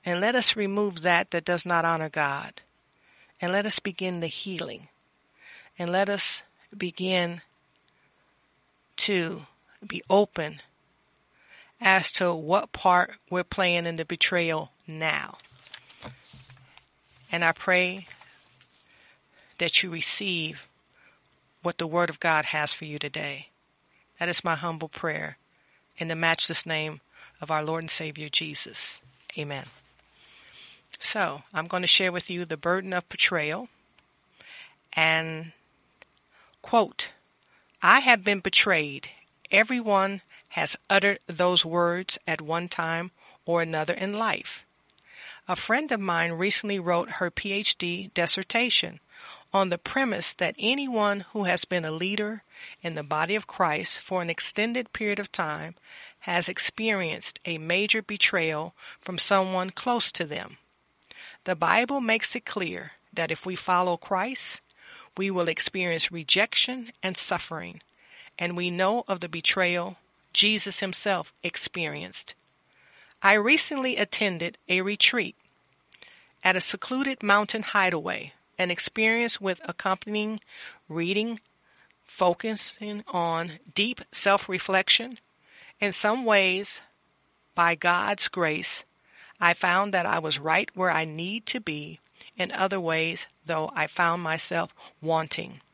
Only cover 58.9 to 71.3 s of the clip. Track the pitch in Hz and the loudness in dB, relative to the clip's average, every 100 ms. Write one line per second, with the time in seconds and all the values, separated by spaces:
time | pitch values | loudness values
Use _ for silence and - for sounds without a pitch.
58.9 | - - 175 - 196 190 185 185 - - | -18 -10 2 4 4 2 -2 -4 -6 -2
59.9 | 240 - - 160 147 - - _ _ _ | 0 0 -2 -6 -6 -10 -16 _ _ _
60.9 | _ - - - - - 175 165 202 240 | _ -20 -20 -20 -14 -6 0 4 4 2
61.9 | 285 233 220 - 240 - - 175 - 151 | -2 0 0 0 -4 -6 -6 -6 -6 -12
62.9 | - _ - 165 165 - 185 - 180 180 | -18 _ -6 -4 -4 -6 -8 0 2 2
63.9 | 170 - 190 220 262 - - _ _ - | -2 -2 -2 -2 0 0 0 _ _ -20
64.9 | - - - 196 185 170 160 - 190 180 | -20 -18 -6 -2 0 0 -2 -4 -2 -2
65.9 | 165 - 170 151 185 220 - - 254 233 | 0 0 -2 0 2 2 0 0 -2 -10
66.9 | - 190 185 - 175 - 165 - 170 _ | -8 -2 0 0 -2 -4 -10 -12 -16 _
67.9 | _ _ - - - 175 175 180 175 185 | _ _ -20 -20 -8 -6 -2 -4 0 0
68.9 | 233 - 190 170 165 - - 180 175 175 | 0 -2 -6 -4 -2 0 2 2 0 -4
69.9 | 180 _ _ _ - 208 214 202 - 190 | -12 _ _ _ 2 4 2 2 2 4
70.9 | 180 208 185 156 | 2 4 0 -4